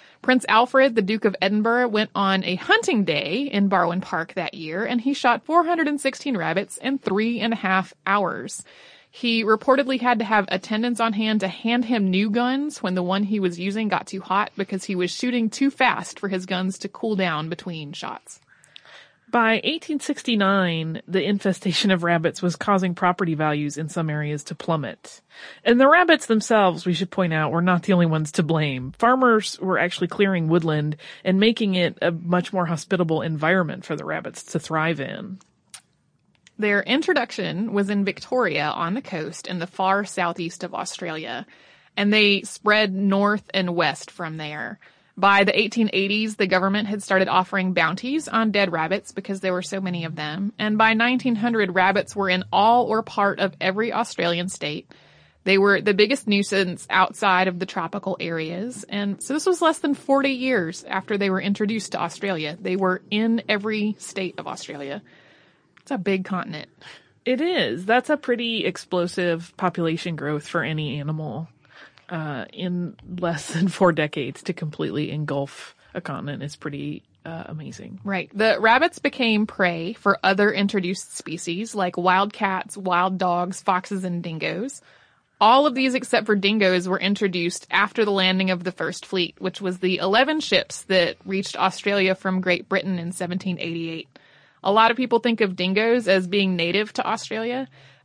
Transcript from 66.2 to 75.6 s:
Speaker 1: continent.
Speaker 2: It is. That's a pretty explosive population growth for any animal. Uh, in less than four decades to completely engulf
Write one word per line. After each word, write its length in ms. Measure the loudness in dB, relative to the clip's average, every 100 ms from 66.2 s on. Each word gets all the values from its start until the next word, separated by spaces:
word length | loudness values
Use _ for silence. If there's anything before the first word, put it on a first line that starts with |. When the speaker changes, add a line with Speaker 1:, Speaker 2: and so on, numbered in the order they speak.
| -2
Speaker 1:
continent. 440 | -6 -8 -12 -14 _ -20 -20 _ _
Speaker 2:
It 180 | -2 0
is. 440 | 0 0 -2 -2 2
That's 240 | 2 2
a 80 | 0
pretty 480 | 0 -2 -2 -2 -2
explosive 880 | -4 -4 -2 -2 0 0 0 -4 -4
population 580 | -2 0 -2 -2 -4 -6
growth 320 | -4 -4 -4
for 160 | -4
any 360 | -2 -4 -4 -6
animal. 500 | -6 -6 -6 -8 -10 _ _ -20 -20 _ -10
Uh, 360 | -8 -6 -8 -10
in 420 | -8 -4 -4 -6 -10 -14 -4
less 280 | -4 -4 -4
than 200 | -2 0
four 240 | 4 4
decades 520 | 4 0 -2 -6 -6
to 100 | -8
completely 560 | -6 -6 -4 -4 -4 -4
engulf 640 | -4 -4 -4 -6 -10